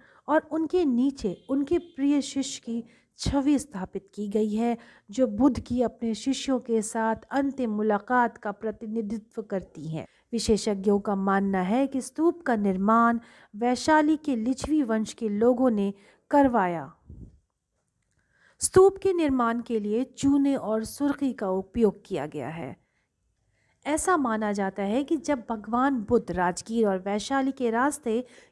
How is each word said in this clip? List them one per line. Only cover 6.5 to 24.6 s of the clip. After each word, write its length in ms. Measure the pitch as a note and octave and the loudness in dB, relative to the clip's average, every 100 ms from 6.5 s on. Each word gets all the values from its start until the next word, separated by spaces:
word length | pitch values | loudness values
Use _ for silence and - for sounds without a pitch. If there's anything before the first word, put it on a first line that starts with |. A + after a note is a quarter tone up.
| B3+ | -2
के 220 | B3 A3+ | 0 -2
साथ 340 | G#3 A3+ A3 A3 - | -2 -2 -2 -2 -4
अंतिम 380 | C4+ C#4 C4 A#3+ | -2 -2 -2 -4
मुलाकात 680 | G#3 G#3+ G#3 G#3 B3 A#3 A#3 | 0 0 0 2 2 2 0
का 140 | G#3+ | -10
प्रतिनिधित्व 920 | G#3 A3 G#3+ A3 A3 G#3 A3 - - | -8 -8 -8 -8 -6 -4 -6 -10 -12
करती 460 | G#3+ F#3+ - - D#3+ | -6 -6 -8 -12 -10
है। 200 | D#3+ - _ _ | -8 -10 _ _
विशेषज्ञों 680 | A#3 A3+ G#3 A3+ G3 G3+ G3+ | -4 2 2 2 -2 2 0
का 160 | G#3 G3 | 0 -2
मानना 460 | F#3+ G3 G3 F#3+ | 2 2 2 0
है 260 | F#3 A#3+ C4+ | 0 0 0
कि 140 | C4+ | -2
स्तूप 400 | A#3 - E4 E4+ | -6 0 0 0
का 140 | - A3+ | 0 0
निर्माण 640 | G3+ F#3 G3+ A3+ A#3 A#3 - - - G#3 | 2 0 4 4 4 2 -4 -20 -18 -4
वैशाली 640 | A#3+ B3 D#4 D#4 D4+ D4+ | -2 0 2 4 4 2
के 180 | D4+ A#3+ | 0 -2
लिच्छवी 480 | A3+ C4 - D4+ | -2 -4 -2 0
वंश 300 | A#3+ A3 G#3+ | 0 0 -2
के 160 | - A3 | -4 -4
लोगों 400 | G#3 A#3 B3 C4 | 2 4 4 2
ने 240 | G#3+ G3+ G3 - _ - | 2 0 -4 -14 _ 0
करवाया। 640 | C#4+ C#4 A#3 F3+ E3+ C#3 - - - - _ _ _ _ _ _ _ _ _ _ _ _ - | 4 6 4 0 -2 -8 -16 -20 -20 -20 _ _ _ _ _ _ _ _ _ _ _ _ -8
स्तूप 380 | - F#4 G4 G4 | 2 6 6 6
के 160 | G4 | -2
निर्माण 480 | F4 D4+ C4 A#3 A#3 | 0 2 2 0 -2
के 180 | A#3 A3+ | -2 -4
लिए 240 | G#3 A3 | -2 -2
चूने 520 | C4 - C#4 C#4+ C#4 C4+ | -4 -2 2 2 2 0
और 280 | G3 A3 | -2 -4
सुर्खी 500 | A3 - C#4+ C#4+ C4+ | -4 -4 -2 0 -2
का 160 | - G3 | -2 -2
उपयोग 520 | F#3 F#3+ A#3+ G#3+ G3 - | -4 -4 2 2 2 -6
किया 200 | F3 D3+ | -6 -6
गया 240 | D3+ B2+ | -6 -8
है। 400 | E3 C3+ G2+ _ _ _ _ _ _ _ _ _ _ C#4+ | -8 -10 -14 _ _ _ _ _ _ _ _ _ _ -4
ऐसा 320 | D#4 F#4+ F4 | -2 2 2
माना 340 | B3+ A3 G#3+ | 2 0 -2
जाता 320 | G#3 | -2